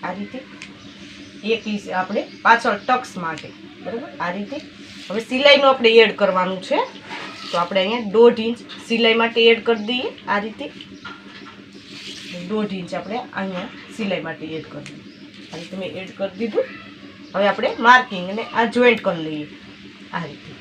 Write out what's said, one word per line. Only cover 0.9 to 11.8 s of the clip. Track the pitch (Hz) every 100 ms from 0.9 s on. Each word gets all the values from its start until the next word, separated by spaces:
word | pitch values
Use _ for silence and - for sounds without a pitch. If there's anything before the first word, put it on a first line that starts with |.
| - - - - -
એક | 208 226 214
ઇંચ | 208 190
આપણે | 185 185 220 - -
પાછળ | 196 233 254 202 -
ટક્સ | - - -
માટે, | 165 156 127 - - -
બરોબર? | - 233 294 147
આ | 170
રીતે. | 185 202 285 - - - - -
હવે | 196
સિલાઈનું | 233 254 285 269 277
આપણે | 262 233
એડ | 226 214 -
કરવાનું | 196 180 185 190
છે, | - 294 523 - - - - - -
તો | 175
આપણે | 175 190
અહીંયા | 190 240 220
દોઢ | 196 233 226
ઇંચ | 226 233 - - -
સિલાઈ | 226 226
માટે | 226 226 233 233
એડ | 226
કરી | 220 226 208
દઈએ | 247 415 - -
આ | 208
રીતે. | 214 208 294 - - - - - - - - - - -